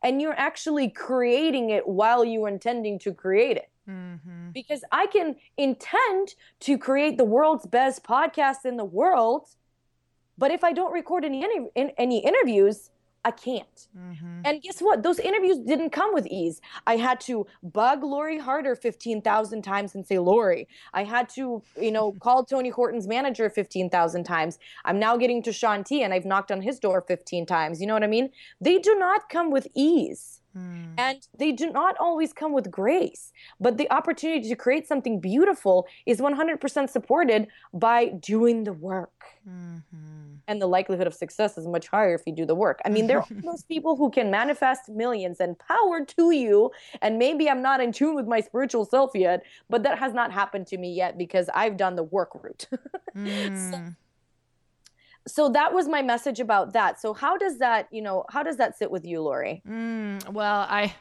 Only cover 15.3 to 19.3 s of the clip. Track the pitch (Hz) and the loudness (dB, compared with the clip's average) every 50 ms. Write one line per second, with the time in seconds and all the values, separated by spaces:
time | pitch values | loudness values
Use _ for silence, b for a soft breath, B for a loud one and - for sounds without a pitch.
15.3 | 392 427 370 370 370 269 226 226 302 285 330 311 - 294 381 440 403 302 190 - | 0 2 4 2 2 2 0 0 0 0 0 -2 -2 0 0 2 2 0 -2 -2
16.3 | - 196 165 165 165 - B B B B B - 233 226 233 254 254 - - - | -4 -4 -4 -4 -4 -6 B B B B B 0 0 2 2 0 0 -2 -4 -4
17.3 | 247 220 196 b b b - 175 - 208 220 254 285 285 262 285 277 285 302 311 | -4 -4 -6 b b b -18 -6 0 2 2 4 2 2 -2 -4 -4 -4 -4 -4
18.3 | 320 311 269 247 269 311 277 277 247 - - 233 - - - 226 226 214 - 220 | -6 -6 -4 -2 -2 -2 -2 -2 -4 -2 -4 -6 -6 -6 -6 -6 -6 -2 0 2